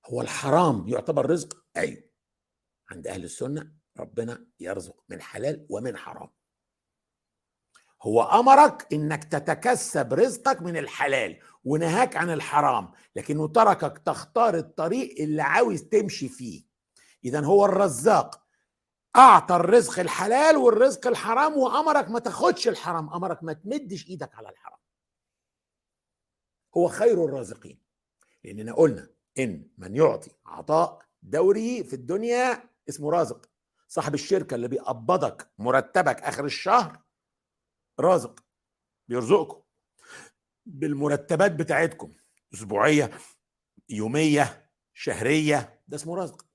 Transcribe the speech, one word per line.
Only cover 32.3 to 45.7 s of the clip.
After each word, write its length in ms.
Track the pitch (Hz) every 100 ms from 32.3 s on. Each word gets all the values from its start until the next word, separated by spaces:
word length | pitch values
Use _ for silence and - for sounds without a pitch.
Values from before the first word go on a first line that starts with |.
| 240 254 233 - _ -
اسمه 220 | 190 147
رازق. 400 | 170 147 - _ _ _ _ _
صاحب 260 | - 151
الشركة 400 | 143 - - -
اللي 140 | 120 120
بيقبضك 840 | 135 - 120 113 185 127 - - -
مرتبك 640 | 113 131 131 185 160 120
آخر 220 | - 135
الشهر 580 | 143 - - 240 180 - _ _ _ _ _ _ _ _ _ -
رازق، 440 | 156 175 117 - _ _ _ _ _ _ -
بيرزقكم 540 | 120 117 202 160 - _ _ _ _ - - - _ _ _ -
بالمرتبات 840 | 143 151 143 147 143 - 160 202
بتاعتكم، 600 | 160 165 143 165 - - _ _ _ _
أسبوعية، 560 | 95 104 104 143 151 120 - - _ _ _ _ _ _
يومية، 840 | 107 107 139 156 147 135 - _ _ _
شهرية، 840 | - - 95 113 156 151 143 110